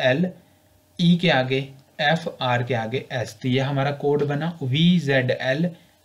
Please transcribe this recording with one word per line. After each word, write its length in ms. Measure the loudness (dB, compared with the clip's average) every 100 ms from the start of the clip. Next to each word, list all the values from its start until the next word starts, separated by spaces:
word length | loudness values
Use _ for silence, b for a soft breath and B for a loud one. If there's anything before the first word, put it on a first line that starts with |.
L, 280 | 0 2 0 -4 b b b _ _ 0
E 160 | 4 4
के 140 | 4
आगे 360 | 2 2 -2 -4 -14 _ -4
F, 260 | 0 0 -2 -6
R 220 | -2 -2
के 100 | -2 -4
आगे 280 | -4 -6 -6
एस। 240 | -8 -8 -6
तो 80 | -2
ये 100 | 0
हमारा 300 | 0 -2 -2
code 300 | -2 0 0 0
बना 320 | -2 -4 -6
वी 360 | -2 2 4 4
जेड 320 | 2 0 0
एल, 380 | -2 -2 -2 -2 B B B